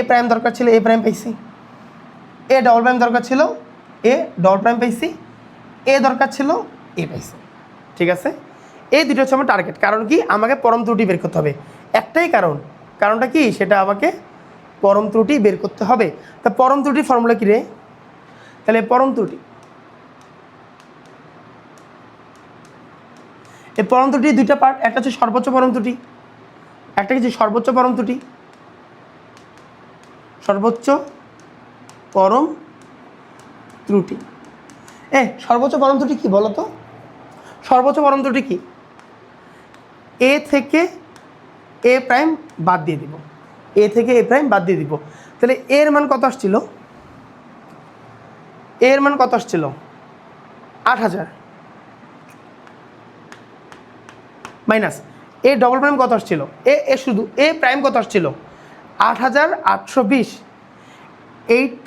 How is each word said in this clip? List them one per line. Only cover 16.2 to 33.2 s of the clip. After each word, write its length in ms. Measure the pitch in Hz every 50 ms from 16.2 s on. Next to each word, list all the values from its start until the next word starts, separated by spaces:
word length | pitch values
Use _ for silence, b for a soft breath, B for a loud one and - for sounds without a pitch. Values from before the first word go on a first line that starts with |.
| B B B B -
তা 60 | - 196 -
পরম 200 | 254 262 277 285 254
ত্রুটির 220 | 285 240 302 277 -
ফর্মুলা 260 | 254 233 233 233 233 233
কী 60 | 220 196
রে? 60 | 214 240 320 - - - - - - - - - - - - B B B B B B B B
তাহলে 160 | 214 226 226 220 226
পরম 180 | 247 247 269 269 -
ত্রুটি, 220 | 240 190 165 - - - - - - - - - - - - - - - - - - - - - - - - - - - - - - - - - - - - - - - - - - - - - - - - - - - - - - - - - - - - - - - - - - 78 - - - - - - - - - - - - - - - B B B B B B B 220
এই 60 | 202 -
পরম 160 | 254 254 262 277
ত্রুটির 240 | 285 262 226 302 226 262
দুইটা 160 | 233 - - -
পার্ট, 160 | - 269 269 - -
একটা 100 | 226 220 240
হচ্ছে 140 | 226 269 - -
সর্বোচ্চ 280 | 247 226 208 254 247 277 254
পরম 140 | 262 254 254 240
ত্রুটি, 180 | 247 208 247 240 - - - - - - - - - - - - - - - - - - - - 196
একটা 100 | 196 202 262
হচ্ছে 160 | 262 233 240 - -
সর্বোচ্চ 280 | 220 214 208 240 233 262 240
পরম 140 | 254 247 254 214
ত্রুটি। 180 | 247 214 226 247 - - - - - - - - - - - - - - - - - - - - - - - - - - - - - - - - - - - - - - - - - - - - - -
সর্বোচ্চ 420 | - 196 196 208 233 226 - - 277 277 311 - - - - - - - - - - - - - - - - - - - - - - -
পরম 300 | - 190 196 220 269 320 - - - - - - - - - - - - - - -